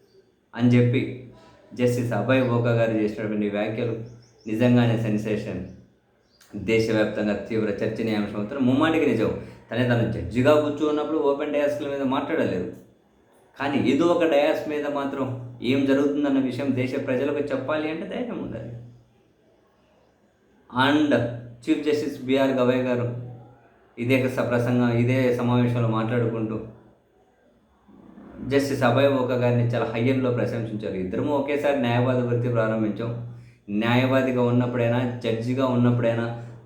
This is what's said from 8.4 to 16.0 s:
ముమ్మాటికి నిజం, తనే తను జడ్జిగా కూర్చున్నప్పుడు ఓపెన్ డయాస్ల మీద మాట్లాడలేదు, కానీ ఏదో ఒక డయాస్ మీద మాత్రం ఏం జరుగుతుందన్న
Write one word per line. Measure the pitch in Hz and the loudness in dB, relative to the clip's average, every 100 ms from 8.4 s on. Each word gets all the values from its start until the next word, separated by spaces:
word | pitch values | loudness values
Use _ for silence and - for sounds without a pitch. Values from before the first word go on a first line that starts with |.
| 104 131 | -6 0
ముమ్మాటికి | 127 135 160 160 143 | 2 4 2 2 2
నిజం, | 113 101 92 - - - | 2 0 -2 -8 -16 -8
తనే | 113 | -2
తను | 123 117 107 | 0 2 0
జడ్జిగా | - 85 117 139 151 | -2 -4 2 4 4
కూర్చున్నప్పుడు | 147 147 151 151 147 156 | 2 0 0 0 -2 0
ఓపెన్ | 143 139 151 | 0 0 0
డయాస్ల | 147 143 - 139 | 0 0 -2 -4
మీద | 139 | -4
మాట్లాడలేదు, | 135 139 - 156 110 92 90 - - _ _ _ _ _ _ - | -2 -2 -2 0 0 -2 -6 -10 -20 _ _ _ _ _ _ -8
కానీ | 143 147 - | -4 0 2
ఏదో | 139 175 | 4 4
ఒక | 165 | 4
డయాస్ | 160 143 151 151 151 | 4 4 4 2 -2
మీద | 147 143 | -4 -4
మాత్రం | 139 139 135 123 - - - | -4 -4 -4 -6 -6 -12 -6
ఏం | 113 139 135 | 0 2 2
జరుగుతుందన్న | 139 | 2